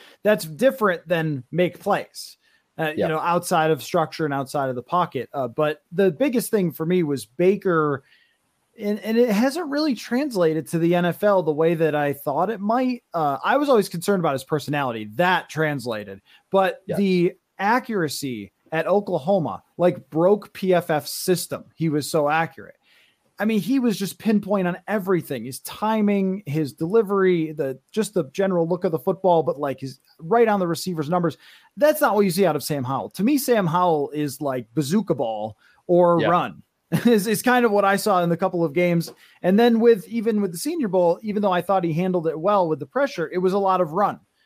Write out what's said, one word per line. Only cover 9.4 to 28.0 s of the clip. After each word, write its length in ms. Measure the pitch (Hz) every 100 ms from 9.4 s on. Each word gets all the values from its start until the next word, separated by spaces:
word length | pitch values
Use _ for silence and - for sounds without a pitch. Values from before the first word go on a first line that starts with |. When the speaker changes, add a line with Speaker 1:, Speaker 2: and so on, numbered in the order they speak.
| 262 294 311
Speaker 1:
really 240 | 285 311
translated 720 | 214 - 240 294 208 165 160 -
to 100 | 170
the 160 | 170 175
N 80 |
F 180 | 175 160
L 220 | 208 190
the 80 | 160
way 220 | 147 165
that 200 | 170 160
I 180 | 147 147
thought 380 | 139 - 139 190
it 100 | 214
might. 440 | 202 240 254 240 _
Uh, 240 | 170 151 135
I 120 | 175 262
was 120 | 294
always 200 | 240 -
concerned 300 | 170 185 196
about 140 | 165
his 100 | 135
personality. 680 | - 151 - 147 131 113 107
That 340 | 110 180 175 -
translated. 760 | 151 156 143 120 107 101 98 _ _ -
But 320 | 190 190 - -
Speaker 2:
Yes. 120 | 175
Speaker 1:
the 360 | 196 180 175 - _ -
accuracy 920 | 196 247 254 208 156 - 139 113 98 _ -
at 160 | 156 160
Oklahoma, 720 | 202 202 175 139 196 135 92 _ -
like, 340 | 175 - -
broke 420 | 151 180 208 -
P 220 | - 185
F 160 | 175 165
F 160 | 151 -
system. 600 | - - 175 - 127 - -
He 140 | 160
was 200 | 147 131
so 180 | 165 147
accurate. 460 | 156 165 - 98 - _ _ _ _ _ -
I 60 |
mean, 160 | 214 220
he 180 | 170 269
was 180 | 240 185
just 220 | 196 -
pinpoint 480 | 214 208 185 202 180
on 120 | 175 -
everything, 560 | 208 185 180 - 135
his 160 | 117 131
timing, 840 | - - 214 220 208 202 190 190 147
his 260 | 151 147
delivery, 800 | - 160 226 202 202 190 175 156
the, 260 | 156 135 131 _
just 220 | 214